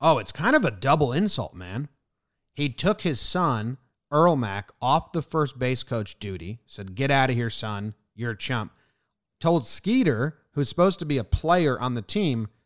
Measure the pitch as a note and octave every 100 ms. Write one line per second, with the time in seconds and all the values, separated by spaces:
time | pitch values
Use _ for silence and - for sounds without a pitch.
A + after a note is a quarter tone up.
0 | D#3 B2+ G2+ - G3+ D4 E3+ G2 C3+ D3+
1 | C3 C#3 G#3 - F#2 F2 F2+ G#2+ D3 _
2 | _ _ _ _ _ - C#3+ - F3+ G#3
3 | F3 B2+ - F3+ E3 A2+ A2 C3 _ _
4 | - D3 F3 C#3+ G#2+ G2+ - - B2+ D#3
5 | - E3+ - D#3+ C#3+ B2 B2+ B2+ - A#2
6 | G#2 - G2+ F#2 F2 A#2 _ - F#2+ F#2+
7 | C3+ C#3 C3 A#2+ A#2 - A2 G2+ G#2 -
8 | _ G#2+ A#2+ G#2+ - A#2+ G#2+ _ _ _
9 | _ _ _ - E3 E3+ A#2 - F#3+ B3+
10 | F#3+ A2 D3 - _ C#3+ C#3 - F#3+ F#3
11 | D3+ C#3 G#2+ - D#3+ F3 D3+ B2 B2+ A#2+
12 | G2+ G#3 F3 A#2 G#2+ _